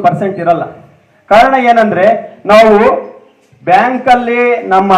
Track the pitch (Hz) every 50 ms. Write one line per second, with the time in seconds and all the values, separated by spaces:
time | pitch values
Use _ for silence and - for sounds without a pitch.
0 | 196 175 160 - 208 190 170 175 170 170 170 156 - - - - - _ _ _
1 | _ _ _ _ _ - 196 220 247 269 262 262 247 240 233 226 220 202 175 175
2 | 185 214 233 - - - - - - 185 208 214 226 220 208 208 226 254 - -
3 | - - - - _ _ _ _ _ _ _ _ 131 160 180 196 220 254 262 240
4 | - 262 247 247 240 233 240 240 240 240 240 - 190 196 190 190 196 196 190